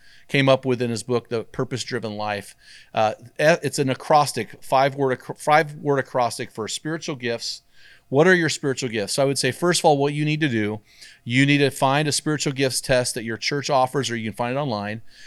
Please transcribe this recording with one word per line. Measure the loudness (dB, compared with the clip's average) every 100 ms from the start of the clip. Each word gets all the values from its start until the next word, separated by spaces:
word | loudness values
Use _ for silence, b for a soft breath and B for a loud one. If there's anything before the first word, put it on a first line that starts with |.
| b b b
came | 0 4
up | 2 2
with | -2
in | -2
his | -4
book, | -4 -4 -2
The | -8
Purpose-Driven | -6 -8 -6 -6 -6 -8 -6
Life. | -6 -6 -6 -8 -20 B B B
Uh, | 0 0 0 -10 0
e-, | 4 4
it's | 2 -2
an | -2
acrostic, | -2 2 4 4 -2 -8 -10
five-word | 0 2 2 0 -2
acro-, | -2 -8 -8
five-word | 2 4 4 -4 -2 0
acrostic | 0 0 0 -2 -10
for | -6 -8
spiritual | -6 -6 -6 -6 -6
gifts. | -4 -4 -6 -12 _ b b b b
What | 4 6
are |
your | 6 2
spiritual | -2 -4 -4 -4
gifts? | -4 -4
So | 0
I |
would | 0 0
say, | -2
first | 0 0 2
of | 4
all, | 4
what | 2
you | 0 0
need | 0
to | 0
do, | 0 -2 -4 B B B B
you | -2 2 4
need | 4
to | 4
find | 2 2 2 0
a |
spiritual | -2 -2 -2 -2
gifts | -2 -2 -2
test | 0 0 0
that | -4
your | -6 -6
church | -4 -4 0
offers, | 0 0 0 -4
or | -4
you | -6
can | -4
find | -4
it | -4
online. | -4 -4 -4 -8 -10 B